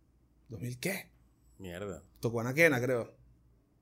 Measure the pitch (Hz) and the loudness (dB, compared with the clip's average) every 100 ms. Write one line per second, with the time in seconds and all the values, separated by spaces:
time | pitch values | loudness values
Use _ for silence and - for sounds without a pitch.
0 | _ _ _ _ - 107 123 123 180 190 | _ _ _ _ -14 -8 -8 -4 -4 -4
1 | - - - _ - - 95 87 101 87 | -8 -20 -20 _ -20 -14 -10 -6 -6 -8
2 | - - 120 113 117 135 165 131 123 123 | -12 -4 -2 -2 -2 6 6 6 2 0
3 | 110 - - - - - _ _ | -2 -10 -20 -20 -20 -20 _ _